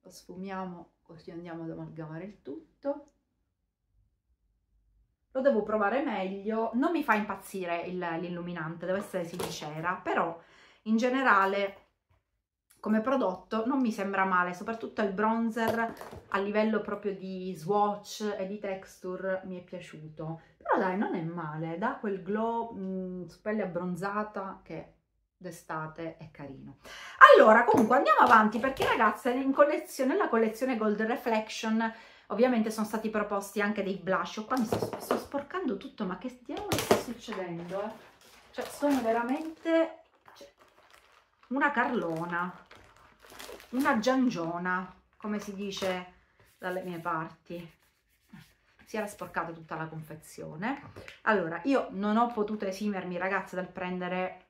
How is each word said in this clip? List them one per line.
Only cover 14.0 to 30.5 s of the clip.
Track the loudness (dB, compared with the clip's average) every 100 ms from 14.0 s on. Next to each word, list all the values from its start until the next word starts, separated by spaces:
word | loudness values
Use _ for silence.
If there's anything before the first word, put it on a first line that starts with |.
| -2 2
male, | 4 4 2
soprattutto | -2 -6 -6 -6 -2
il | 0
bronzer | 2 2 2 0 0 0 2 -2 -4 -14 -16 -4
a | -2
livello | 2 2 4 2
proprio | -2 -4 -4
di | -6 -8 -6 -6
swatch | -6 0 2 4 0 -8 -6 -4 -4
e | -6
di | -6
texture | -6 -8 -10 -12 -10 -6 -4 -4
mi | -6 -12
è |
piaciuto. | -12 -14 -14 -16 -16 -10 -10 -10 -14 _
Però | -2 2
dai, | 2 0
non | -2 -2
è |
male, | -4 -6 -6 -6 -6 -2
dà | -2 -2
quel | -4 -6
glow, | -4 -2 -2 -2 -4
mm, | -8 -6 -6 -6 -8 -12
su | -10
pelle | -6 -2
abbronzata | -2 -4 -4 -4 -4 -4 -4 -6 -10 -12
che | -12 -14 -14 _ _ _ _ _
d'estate | -14 -14 -8 -6 -6 -8 -10 -10
è | -18
carino. | -14 -14 -12 -16 -18 -18 -16 -16 10 12 12
Allora, | 12 10
comunque | 8 6 6 6
andiamo | 6 6
avanti | 8 8 8 2
perché | -2 0
ragazze | 0 4 2 2 -2
in | 0 0
collezione, | 6 6 4 -4 -2 0
nella | 2 2
collezione | 2 0